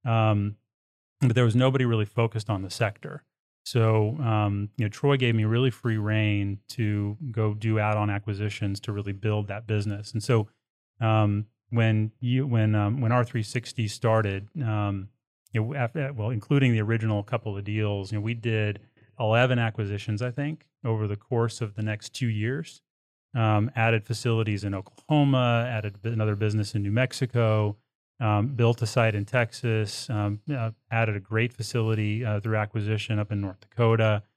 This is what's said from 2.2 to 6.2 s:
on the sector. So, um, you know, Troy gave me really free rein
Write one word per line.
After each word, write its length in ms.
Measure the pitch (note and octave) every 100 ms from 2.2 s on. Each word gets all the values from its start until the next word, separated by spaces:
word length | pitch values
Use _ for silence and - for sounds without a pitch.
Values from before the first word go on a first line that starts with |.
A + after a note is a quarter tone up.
| A2+ A2+ -
on 120 | G2
the 80 | F#2+
sector. 540 | - G#2+ - - - _ _ _ _
So, 540 | - B2 A2+ A2 G#2+ D3
um, 500 | A#2+ G#2+ G#2 G2+ G#2
you 80 | -
know, 60 | G#2+
Troy 260 | - C#3+
gave 200 | C#3 B2
me 100 | A2+
really 240 | G#2+ A#2 C3
free 280 | - A#2 A2
rein 640 | G#2 G#2+